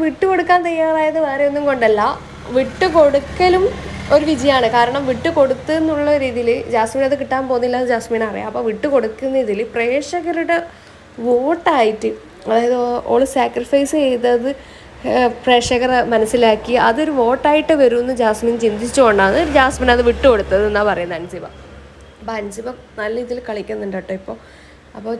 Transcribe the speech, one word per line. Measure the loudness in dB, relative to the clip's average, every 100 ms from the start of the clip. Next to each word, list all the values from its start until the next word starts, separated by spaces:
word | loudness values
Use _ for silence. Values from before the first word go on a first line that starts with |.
| -2
വിട്ടുകൊടുക്കാൻ | 0 0 0 2 2 2
തയ്യാറായത് | 0 0 2 0 0 -2
വേറെ | 0 0
ഒന്നും | 0 -2
കൊണ്ടല്ല, | 2 2 2 0 -2 -10 -16 -4 -2
വിട്ടുകൊടുക്കലും | -2 -2 2 4 4 4 -2 0 2 4 2 -2 -8 -10 2 2
ഒരു | 2
വിജയമാണ്. | 0 2 2 2 2
കാരണം | 2 0 -4
വിട്ടുകൊടുത്തു | -2 -2 2 2 0 -2 -2
എന്നുള്ള | 0 0 0 0 0
രീതിയിൽ | -2 -2 -2 -2 -2
ജാസ്മിൻ | -2 0 0
അത് | -2
കിട്ടാൻ | -2 -4 -2
പോകുന്നില്ല | -2 0 -2
എന്ന് | -2
ജാസ്മിൻ | -2 -2 -4 -2
അറിയാം. | -6 -8
അപ്പോൾ | -6 -4
വിട്ടുകൊടുക്കുന്ന | -4 0 0 0 -4 -2 -2 -2
ഇതിൽ | -4 -4 -4
പ്രേക്ഷകരുടെ | -2 -2 -2 -4 -4 -4 -2 -2 -4 -14 -20 -20 -20 -6 0
വോട്ടായിട്ട്, | 0 2 0 0 2 2 0 -6 -6 -12 -14 -2
അതായത് | 0 2 0
ഓ-, | -2 -4 0
ഓള് | 0 2 0
സാക്രിഫൈസ് | -2 -2 0 0 2 2
ചെയ്തത്, | 0 0 2 0 0 -6 -12 -20 -20 -10 -2
ഏഹ്, | 2 2 0 2
പ്രേക്ഷകർ | 2 2 0 2 0 2
മനസ്സിലാക്കി | 0 2 2 2 2 -2 2 2
അതൊരു | 2 0 0
വോട്ടായിട്ട് | 0 2 2 2 2 4
വരുമെന്ന് | 4 2 -2 0
ജാസ്മിൻ | 0 2 0 0 0
ചിന്തിച്ചുകൊണ്ടാണ് | -2 -2 4 4 6 2 2 2 4
ജാസ്മിൻ | 2 2 2 4
അത് | 2
വിട്ടുകൊടുത്തത് | 4 4 4 2 0 2
എന്നാണ് | 2 0
പറയുന്നത് | 0 -4 -8
അൻസിബ. | -10 -12 -14 -18 -20 -20 -20 -20 -20 -16
അപ്പോൾ | -10 -8
അൻസിബ | -8 -10 -12 -12 -16 -8
നല്ല | -6 -6
രീതിയിൽ | -6 -8 -8
കളിക്കുന്നുണ്ട് | -8 -8 -8 -6 -8
കേട്ടോ | -8 -10
ഇപ്പോൾ. | -10 -14 -16 -20 -20 -20 -20 -14
അപ്പോൾ | -10 -8